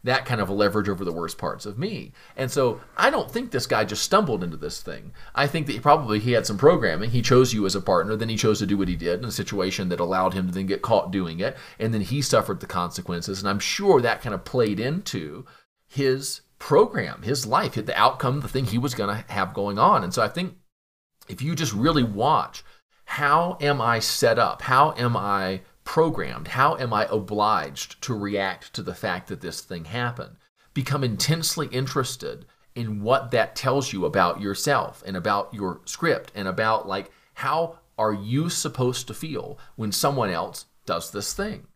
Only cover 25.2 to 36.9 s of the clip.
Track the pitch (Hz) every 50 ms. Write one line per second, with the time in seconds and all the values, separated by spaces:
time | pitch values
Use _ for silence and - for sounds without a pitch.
25.2 | 95 101 101 98 95 92 95 92 - _ _ _ _ - - 160 160 165 135 -
26.2 | 85 67 60 - - - - 123 135 147 - - 131 120 110 104 110 - 101 110
27.2 | 98 92 107 104 104 107 110 90 76 71 71 - - - - _ - - 120 104
28.2 | 101 101 101 98 98 95 90 - - - _ - 95 - 90 - - 104 90 92
29.2 | - - 101 - - 85 80 - - _ 92 87 82 80 98 123 120 120 123 120
30.2 | - - - _ _ _ _ _ _ _ _ 143 127 - 135 147 135 123 107 92
31.2 | - - 160 165 160 - - - 151 131 - 127 135 131 - 143 127 - - -
32.2 | - 71 58 - - - _ _ _ _ _ 123 117 110 107 104 101 110 131 135
33.2 | 131 120 - 117 107 - - - - 131 127 143 131 - - 95 87 87 80 98
34.2 | 90 87 85 90 101 98 98 - - 147 143 123 87 71 - - - - 95 92
35.2 | 85 104 101 101 101 - - 104 101 92 87 - _ - - - - 165 131 -
36.2 | - - - 104 98 95 92 101 110 110 110 110 - 95